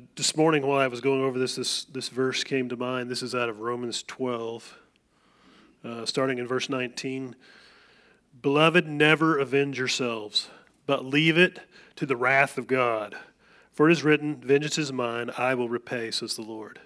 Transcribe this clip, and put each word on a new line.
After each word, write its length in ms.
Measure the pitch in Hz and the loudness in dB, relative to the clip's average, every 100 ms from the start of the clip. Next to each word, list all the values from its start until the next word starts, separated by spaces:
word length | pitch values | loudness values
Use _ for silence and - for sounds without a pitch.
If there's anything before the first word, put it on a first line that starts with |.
| 123 | -14
this 220 | - - 151 | -6 -2 2
morning 280 | 160 151 | 4 2
while 140 | 139 139 | 2 0
I 80 | 131 | 0
was 140 | 120 | -2
going 220 | 131 135 | -2 0
over 160 | 135 127 | 0 -2
this, 180 | 127 - | -2 -4
this, 280 | 120 - | -4 -6
this 240 | - 131 - | -8 -10 -8
verse 360 | 120 131 123 | -2 -2 -2
came 240 | - 135 123 | -2 -2 -2
to 80 | 120 | -4
mind. 340 | 127 127 123 | -4 -4 -6
This 120 | 120 | -6
is 120 | 123 | -4
out 140 | 123 120 | -2 -2
of 120 | 107 | -4
Romans 420 | 117 120 123 110 | -4 -4 -4 -6
twelve, 720 | - - 127 120 113 117 - - _ _ _ _ _ _ _ _ _ _ | -8 -6 -4 -4 -6 -10 -14 -20 _ _ _ _ _ _ _ _ _ _
uh, 220 | 117 117 113 | -14 -10 -6
starting 320 | 143 131 123 | -2 -2 -2
in 80 | 123 | -2
verse 220 | 127 127 | -4 -2
nineteen. 680 | 131 123 - 135 131 131 - - - - _ _ _ _ _ _ - | -4 -4 -6 -8 -8 -8 -14 -20 -20 -20 _ _ _ _ _ _ -6
"Beloved, 480 | 139 143 160 170 156 | 0 4 6 4 2
never 500 | 147 151 156 160 147 | 4 6 6 4 2
avenge 400 | 131 139 139 127 | 2 0 0 -2
yourselves, 720 | 127 - 123 113 107 - - - _ _ - | -4 -2 -2 -4 -4 -4 -6 -12 _ _ -2
but 180 | 143 | -2
leave 320 | 131 147 160 160 | 2 4 6 6
it 240 | 180 - - - - - | 4 2 -20 -20 -20 -6
to 100 | 147 | -4
the 100 | 123 | 0
wrath 420 | 127 135 139 - | 2 4 2 0
of 80 | 120 | -2
God. 500 | 131 123 110 104 - - _ _ _ _ | 2 2 0 -4 -12 -20 _ _ _ _
For 160 | - 156 | 4 4
it 40 | |
is 100 | 165 | 6
written, 380 | 147 151 147 131 | 4 2 2 -4
'Vengeance 380 | 123 143 151 - | 2 2 2 -2
is 140 | 143 | -2
mine, 380 | 127 120 117 120 123 | -2 -4 -4 -6 -2
I 180 | 127 | -2
will 140 | 127 120 | 0 -2
repay,' 420 | 117 - 127 113 | -4 -6 -6 -4
says 240 | - 113 | -6 -6
the 80 | - | -8
Lord. 380 | 110 110 104 - | -10 -12 -14 -18